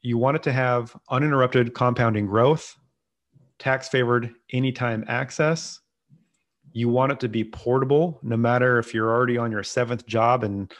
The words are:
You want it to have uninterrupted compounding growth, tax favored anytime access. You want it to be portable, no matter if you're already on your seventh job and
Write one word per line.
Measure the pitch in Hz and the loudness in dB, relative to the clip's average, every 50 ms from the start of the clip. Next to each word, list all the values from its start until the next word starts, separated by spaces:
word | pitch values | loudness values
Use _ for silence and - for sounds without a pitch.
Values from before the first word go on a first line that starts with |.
| - | -6
You | 123 117 117 | -2 0 2
want | 120 131 139 | 2 2 2
it | 156 - | 0 0
to | 151 131 | -2 0
have | 131 131 123 123 120 117 113 - - _ - | 0 2 2 0 0 -2 -4 -10 -18 _ -4
uninterrupted | 131 127 147 151 143 135 127 123 - 131 120 120 - | -2 0 0 2 2 4 2 4 4 2 2 2 0
compounding | - 123 123 120 117 120 113 107 104 104 | 0 0 2 2 2 2 2 2 0 0
growth, | 98 98 113 117 139 160 156 - - - _ _ _ _ _ _ _ _ _ _ _ _ _ _ _ _ - | 0 2 4 4 4 4 2 -2 -10 -20 _ _ _ _ _ _ _ _ _ _ _ _ _ _ _ _ -8
tax | - 135 131 131 131 - | -4 -2 -2 -2 -2 -2
favored | - 131 123 120 120 120 117 117 - _ _ - - | 0 0 2 2 2 0 0 -2 -10 _ _ -6 -4
anytime | 127 131 131 127 127 123 120 113 113 110 - | -2 -2 -2 -2 -2 -4 -4 -4 -4 -4 -4
access. | 120 120 127 123 - - 156 151 165 165 - - - - _ _ _ _ _ _ _ _ _ _ _ _ _ _ _ _ _ - - | -4 -6 -6 -6 -4 -2 0 0 0 -2 -6 -12 -16 -20 _ _ _ _ _ _ _ _ _ _ _ _ _ _ _ _ _ -12 -6
You | 117 117 117 | -4 -2 0
want | 117 127 131 135 | 2 2 2 0
it | 139 - | -2 -2
to | 131 120 | -4 -4
be | 107 113 107 | -2 -2 -4
portable, | 110 - - - 120 123 131 135 131 143 147 165 180 156 - - | -4 -8 -8 -2 0 0 0 2 2 2 2 2 0 -4 -8 -8
no | 117 117 | -4 -2
matter | 113 117 117 120 123 127 127 123 117 | 0 2 2 2 2 2 2 2 2
if | 117 - - | 0 -2 -2
you're | 110 110 113 113 | -2 0 0 2
already | 120 127 123 120 120 | 2 2 0 0 -2
on | 117 117 | -2 -4
your | 110 104 98 | -4 -6 -6
seventh | - - 127 120 117 123 117 - | -6 -4 -4 -2 -2 -4 -6 -6
job | - 107 113 113 117 127 127 113 | -4 0 2 4 4 4 2 0
and | 104 101 101 98 98 - - | -2 -4 -6 -8 -10 -12 -20